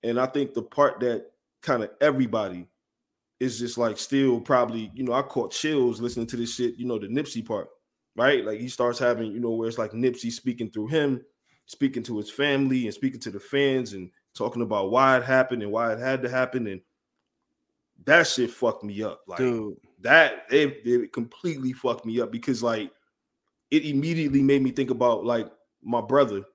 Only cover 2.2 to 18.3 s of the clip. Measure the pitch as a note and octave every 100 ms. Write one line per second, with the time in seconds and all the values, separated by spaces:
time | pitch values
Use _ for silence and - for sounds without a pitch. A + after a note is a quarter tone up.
2.2 | B2 A2 G2+ F2+ F2 _ _ _ _ _
3.2 | _ _ B2+ A2 A#2+ A#2 A#2 G#2 - C#3
4.2 | C3+ A#2+ A#2 C3 A#2 A2+ A2 G#2+ B2+ B2
5.2 | C3+ - A2+ - D#3 D3+ B2 A2 A#2+ -
6.2 | A#2 A#2+ A#2 - A#2+ - B2 A2+ G2+ B2
7.2 | C#3+ A#2+ G#2+ G#2+ F2 _ _ _ _ -
8.2 | B2 C#3 G#2+ G#2+ B2 - B2 A#2+ B2 A#2+
9.2 | A2+ G#2 A#2+ A2+ A2+ A#2 A2 A2 B2+ B2
10.2 | A#2 A#2 C3 A#2+ A2+ G#2+ G#2+ D#3 C#3+ B2+
11.2 | - _ _ _ _ - C#3 C3 A2+ A2
12.2 | G#2 - C#3+ C#3 C3+ C3 A#2 G2 C3+ B2
13.2 | A2+ G2 - C#3 C#3 C3 A#2 G2 F2+ _
14.2 | _ - G#2 A#2+ A2+ G#2 F#2+ A#2+ C3+ C3
15.2 | B2 C3 B2+ B2 G#2 A2 A#2 A2 B2+ C3
16.2 | A#2+ B2+ B2+ C3 A2 F#2+ _ _ _ _
17.2 | _ _ _ _ _ _ _ _ - E3
18.2 | D#3+